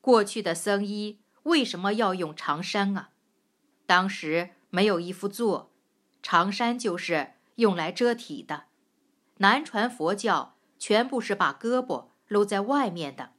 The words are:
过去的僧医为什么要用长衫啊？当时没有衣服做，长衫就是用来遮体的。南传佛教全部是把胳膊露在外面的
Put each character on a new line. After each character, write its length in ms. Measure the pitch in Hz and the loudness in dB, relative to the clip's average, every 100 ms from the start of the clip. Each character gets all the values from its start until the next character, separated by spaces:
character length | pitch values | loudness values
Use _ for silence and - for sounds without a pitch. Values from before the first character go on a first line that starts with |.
过 240 | - 233 208 | 6 4 4
去 160 | 233 | -4
的 120 | 196 | -4
僧 320 | 165 208 202 202 | -4 -2 -2 -2
医 360 | 208 208 208 _ _ | -6 -8 -10 _ _
为 200 | 302 330 | 0 0
什 160 | 247 180 | 0 -2
么 140 | 196 | -2
要 200 | 214 208 | 0 0
用 220 | 185 160 156 | 0 -6 -6
长 260 | - 147 | -4 -4
衫 360 | 185 208 196 190 | -2 -2 0 -2
啊？ 140 | - _ _ _ _ _ _ _ - | -8 _ _ _ _ _ _ _ 2
当 240 | 180 190 | 4 4
时 400 | 190 156 165 175 _ _ | -4 -2 -2 -2 _ _
没 180 | 180 208 | 2 2
有 120 | 175 | 2
衣 140 | 175 | -2
服 160 | 185 202 | -6 -6
做， 420 | 196 233 147 - _ _ _ _ _ | -2 -2 -2 -6 _ _ _ _ _
长 300 | - 170 185 | 0 2 2
衫 260 | 196 233 240 | 0 -2 0
就 200 | 233 - | -2 -4
是 380 | - 160 135 _ _ - | -2 -2 -2 _ _ 2
用 180 | 220 | 2
来 200 | 175 160 | 2 -4
遮 200 | 170 240 | 0 0
体 300 | 233 - 147 | 0 -6 -12
的。 220 | - 147 - _ _ _ _ _ _ _ | -8 -10 -10 _ _ _ _ _ _ _
南 260 | 196 254 | 4 4
传 260 | 311 214 240 | 0 -2 -2
佛 240 | 233 160 | -2 -2
教 440 | 202 220 160 127 _ _ _ | 0 0 0 -2 _ _ _
全 300 | - 214 254 | 2 2 2
部 140 | 254 | -4
是 120 | - | -4
把 200 | 202 165 | 0 0
胳 240 | - 233 254 | 0 -2 -2
膊 300 | 254 135 - _ _ | -2 -6 -8 _ _
露 160 | 208 | 2
在 180 | 202 202 | 2 0
外 280 | 208 285 240 | 0 0 0
面 260 | 170 147 135 | -2 -8 -10
的 160 | 123 | -16